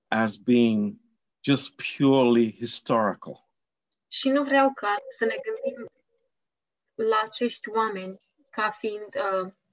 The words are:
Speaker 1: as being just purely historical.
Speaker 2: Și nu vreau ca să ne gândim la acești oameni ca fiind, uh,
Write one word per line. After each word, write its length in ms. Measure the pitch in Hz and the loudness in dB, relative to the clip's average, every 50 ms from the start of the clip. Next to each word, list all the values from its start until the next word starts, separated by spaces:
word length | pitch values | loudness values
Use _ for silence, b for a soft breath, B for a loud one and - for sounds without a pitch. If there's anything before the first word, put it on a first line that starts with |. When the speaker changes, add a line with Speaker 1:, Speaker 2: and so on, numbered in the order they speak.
| _ - | _ -4
Speaker 1:
as 260 | 107 110 113 107 104 | 0 0 0 0 -2
being 600 | - - 120 120 120 117 113 110 107 104 101 - - _ _ _ _ _ _ _ _ | -4 0 2 4 6 6 4 2 0 -2 -2 -6 -10 _ _ _ _ _ _ _ _
just 340 | - 139 139 131 - - _ | 0 0 0 0 0 -10 _
purely 720 | - - - - - 139 135 135 135 127 120 117 120 117 110 - - | -12 -12 -10 -2 2 4 6 6 6 6 6 6 4 4 2 -2 -6
historical. 880 | 117 110 - - - - 123 113 107 98 87 - - - - _ _ _ _ _ _ _ _ _ _ _ _ _ _ - | -8 -6 -6 -6 -2 0 0 2 2 0 -2 -4 -12 -18 -18 _ _ _ _ _ _ _ _ _ _ _ _ _ _ -14
Speaker 2:
Și 160 | - - - 269 | -10 -4 -2 0
nu 160 | 269 294 285 | 0 0 0
vreau 280 | 269 269 269 269 269 262 | 2 4 4 4 4 2
ca 220 | - 208 208 208 208 - - | -2 -4 -2 -4 -4 -6 -12
să 140 | - - 226 | -6 -2 -2
ne 120 | 226 - - | -2 -2 -4
gândim 440 | - 220 220 - - - - 240 220 - _ _ _ _ _ _ _ _ _ _ _ _ _ _ _ _ _ _ _ _ - | -8 -8 -8 -6 -6 -8 -8 -8 -16 -18 _ _ _ _ _ _ _ _ _ _ _ _ _ _ _ _ _ _ _ _ -6
la 260 | - 220 220 220 214 220 | -2 0 2 2 2 0
acești 440 | 220 - - 247 233 - - - 214 | -2 -4 -4 -4 -4 -4 -6 -12 -6
oameni 520 | 214 226 220 214 202 190 185 190 196 - _ _ _ _ _ _ | -2 -2 -2 -2 -2 -8 -10 -12 -14 -16 _ _ _ _ _ _
ca 200 | - 226 214 208 | -6 -4 -4 -4
fiind, 440 | - - - 214 208 208 208 196 - | -4 -4 -8 -8 -8 -8 -12 -10 -6
uh, 380 | 185 208 196 190 190 185 190 _ _ _ _ | -4 -2 -2 -2 -2 -4 -6 _ _ _ _